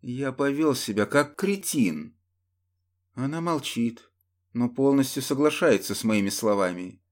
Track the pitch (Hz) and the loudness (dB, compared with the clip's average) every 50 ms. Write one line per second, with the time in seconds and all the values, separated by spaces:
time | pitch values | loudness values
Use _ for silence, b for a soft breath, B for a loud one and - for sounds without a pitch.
0 | - 127 123 123 139 135 127 131 143 139 139 143 160 156 135 127 - - 107 104 | -8 -8 -6 -4 -4 -4 -2 0 0 0 2 2 2 2 2 0 -2 -2 0 0
1 | 104 - - 143 151 147 - - - 190 202 196 - - - 151 117 92 78 76 | 0 2 2 2 2 2 -2 -4 -2 -2 -2 -2 -4 -4 0 2 2 0 0 -4
2 | 76 - _ _ _ _ _ _ _ _ _ _ _ _ _ _ _ _ _ _ | -10 -14 _ _ _ _ _ _ _ _ _ _ _ _ _ _ _ _ _ _
3 | _ _ _ - 127 139 151 165 165 175 165 147 139 - - 120 117 117 113 - | _ _ _ -6 -6 -6 -4 -4 -2 -2 -2 -2 -4 -4 -2 0 -2 -2 -2 -6
4 | - _ _ _ _ _ _ _ _ _ _ 117 120 123 120 - 135 139 139 139 | -20 _ _ _ _ _ _ _ _ _ _ -2 -2 -2 0 2 2 4 4 4
5 | 135 131 - 139 131 - 147 135 147 151 147 - 175 160 120 95 - - 101 - | 2 2 -2 -6 -4 -2 0 2 2 2 2 2 4 4 4 4 2 -2 -6 -4
6 | - 113 110 104 98 98 95 - - 110 104 101 98 90 90 90 92 92 95 _ | 0 0 2 2 2 0 -2 -2 0 0 2 2 0 -2 -2 -6 -10 -12 -14 _
7 | _ _ | _ _